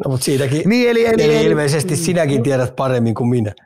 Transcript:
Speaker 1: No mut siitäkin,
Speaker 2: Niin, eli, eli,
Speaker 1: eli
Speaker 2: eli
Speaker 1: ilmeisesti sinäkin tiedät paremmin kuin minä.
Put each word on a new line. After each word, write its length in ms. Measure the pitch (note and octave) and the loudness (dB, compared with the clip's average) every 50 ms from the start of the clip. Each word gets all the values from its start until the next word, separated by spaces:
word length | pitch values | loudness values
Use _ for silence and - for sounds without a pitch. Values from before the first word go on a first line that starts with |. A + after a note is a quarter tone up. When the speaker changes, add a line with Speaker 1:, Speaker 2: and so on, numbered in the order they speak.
| - | -6
Speaker 1:
No 60 | D3 | -4
mut 120 | C3+ B2+ - | -4 -4 -2
siitäkin, 460 | - C#3+ C3 C#3+ C3+ C3 D3+ - E3+ | -2 -2 -2 -2 -2 -2 -2 0 0
Speaker 2:
Niin, 220 | A3 B3 B3 A#3+ | 2 2 2 2
eli, 160 | A#3 A#3 A3+ | 2 2 2
eli, 160 | A#3 A3+ A3+ - | 2 2 2 2
Speaker 1:
eli 140 | - D3+ | 2 2
Speaker 2:
eli 80 | D3+ - | 2 2
Speaker 1:
ilmeisesti 500 | - - D3+ D3+ C#3+ C#3+ D#3+ C#3 - D3+ | 2 2 2 0 0 0 0 -2 -2 -4
sinäkin 460 | - E3+ F#3 F3+ E3+ E3 C#3+ C#3 C3+ A2+ | -2 -2 0 0 0 0 0 0 0 0
tiedät 340 | C#3 C3+ B2+ B2+ A#2+ - | 0 0 0 0 -2 -4
paremmin 380 | - C3+ C3 C3 B2 A#2 A#2 A2 | -4 -2 -2 0 0 0 0 0
kuin 140 | - B2 A#2+ | 0 0 0
minä. 240 | B2 B2 A2 G2+ G2 - _ | 0 0 -2 -4 -6 -10 _